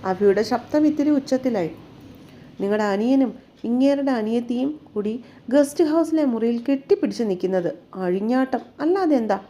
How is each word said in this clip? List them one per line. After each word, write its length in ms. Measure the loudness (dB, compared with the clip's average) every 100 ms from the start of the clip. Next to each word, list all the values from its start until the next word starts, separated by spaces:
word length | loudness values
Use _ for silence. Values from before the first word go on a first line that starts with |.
| -4
അഭിയുടെ 380 | 2 2 2
ശബ്ദം 400 | 0 -4 -2 2 2
ഇത്തിരി 240 | 2 2
ഉച്ചത്തിലായി. 600 | 0 0 -2 0 -2 -4 -6 -20 -20 -20 -20 -20 -20 -20 -6
"നിങ്ങളുടെ 260 | -2 0
അനിയനും 480 | 0 0 2 2 2 -2 -20 _
ഇങ്ങേരുടെ 480 | -4 2 2 2 0
അനിയത്തിയും 580 | -2 0 -2 -2 -4 -4 -6 -10
കൂടി 280 | -6 -4 -6 -10 -20 0
ഗസ്റ്റ് 340 | 2 2 2
ഹൗസിലെ 420 | 2 2 2 2 0
മുറിയിൽ 320 | 0 0 -2
കെട്ടിപ്പിടിച്ച് 640 | -2 -2 -2 -4 -4 -2
നിൽക്കുന്നത്. 480 | -2 -2 0 0 -2 -6 -14 -6
അഴിഞ്ഞാട്ടം 680 | -2 -2 0 0 0 -4 -8 -4
അല്ലാതെ 360 | 0 0 2 2
എന്താ?" 220 | 2 -4 -4